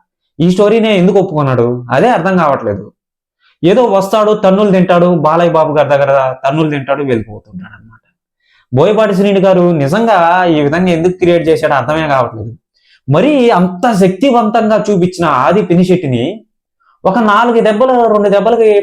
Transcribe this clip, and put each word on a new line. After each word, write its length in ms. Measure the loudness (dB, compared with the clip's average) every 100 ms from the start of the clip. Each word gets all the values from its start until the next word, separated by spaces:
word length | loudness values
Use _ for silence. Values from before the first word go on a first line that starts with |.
| _ _ _ -2
ఈ 80 | 0
స్టోరీనే 380 | 2 2 2 0 2
ఎందుకు 180 | 2 2
ఒప్పుకున్నాడు? 440 | 0 -2 -2 0 -2 -4 -4 0
అదే 120 | 0 0
అర్థం 180 | 0 0
కావట్లేదు. 420 | 0 -2 -4 -8 -10 _ _ _ _ _ _ _
ఏదో 200 | 0 2 2 0
వస్తాడు, 360 | -2 0 0 0
తన్నులు 260 | 0 2 2 2
తింటాడు, 320 | 2 2 2 2 0
బాలయ్య 260 | 0 0 0
బాబు 140 | 0 0
గారి 120 | 0
దగ్గర 180 | 0 2 0 -2 -4
తన్నులు 260 | -4 -2 -4
తింటాడు, 280 | -4 -6 -4 -2
వెళ్ళిపోతుంటాడు 640 | -4 -6 -18 _ -18 -18 -20
అనమాట. 220 | -20 -20 _ _ _ _ _ _ _
బోయపాటి 420 | 0 2 2 0 0
శ్రీను 220 | 0 2 2
గారు 180 | 2 2 0
నిజంగా 360 | -2 -2 0 0 2 0 0 0
ఈ 20 | 0
విధంగా 240 | 0 0 0
ఎందుకు 180 | -2 0
క్రియేట్ 220 | 0 0 0
చేశాడో 260 | 0 0 -2
అర్థమే 260 | -2 -4 -2
కావట్లేదు. 380 | -2 -2 -8 -14 -16 _ _ _ _ -2
మరీ 180 | 0 2 2 2 2
అంత 260 | 0 -2 -2 2
శక్తివంతంగా 760 | 0 0 0 0 0 -2 0 0 0
చూపించిన 380 | 0 -2 -2 -2 0
ఆది 180 | 0 0 0
పినిశెట్టిని 540 | 0 2 0 -2 -4 -4 -8 _ _ _ _ _ _
ఒక 140 | -4 0 0
నాలుగు 300 | 2 2 2 0
దెబ్బలు, 280 | 0 0 2 0
రెండు 160 | 0 2
దెబ్బలకి 340 | 0 0 2 2 2